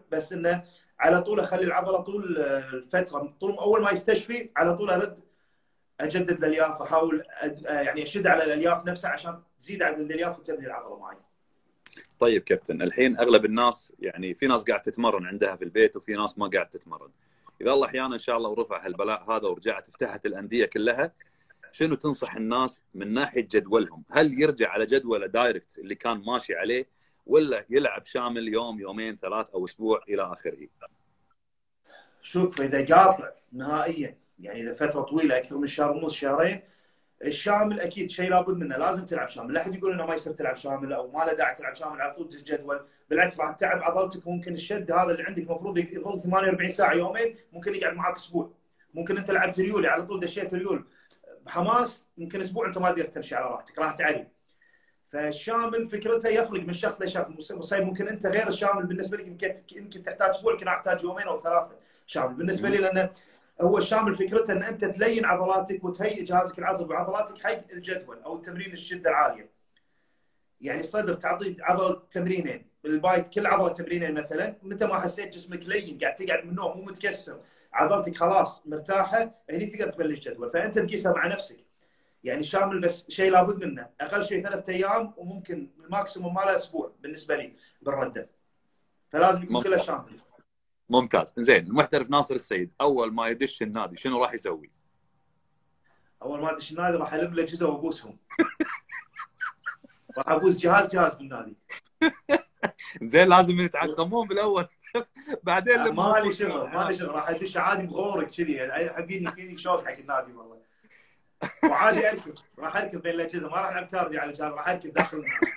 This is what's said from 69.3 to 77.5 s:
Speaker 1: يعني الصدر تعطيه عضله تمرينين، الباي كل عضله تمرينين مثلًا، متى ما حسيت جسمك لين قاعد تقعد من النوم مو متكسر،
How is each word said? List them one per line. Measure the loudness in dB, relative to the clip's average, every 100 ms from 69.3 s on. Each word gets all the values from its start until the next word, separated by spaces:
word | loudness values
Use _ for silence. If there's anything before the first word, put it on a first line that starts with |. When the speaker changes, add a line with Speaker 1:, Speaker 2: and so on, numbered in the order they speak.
| 0 -12 _ _ _ _ _ _ _ _ _ _ _
Speaker 1:
يعني | -8 -6
الصدر | -4 -2 -2
تعطيه | -2 -2 -2 -4 -2
عضله | 0 2 2 0 -6
تمرينين، | -4 0 0 -2 -6 -14 _
الباي | -2 2 4 4
كل | 2 0 4
عضله | 4 4
تمرينين | 0 -4 -2 -2
مثلًا، | -4 -4 -4 -4 -6
متى | -10 -2 0
ما | 0
حسيت | -2 -4 -10
جسمك | -12 -12 -12 -4
لين | -4 -4 -4
قاعد | -4
تقعد | -2 -2 -2
من | -2
النوم | -6 -4 -6
مو |
متكسر، | -10 -6 -4 -4 -8 -16 -18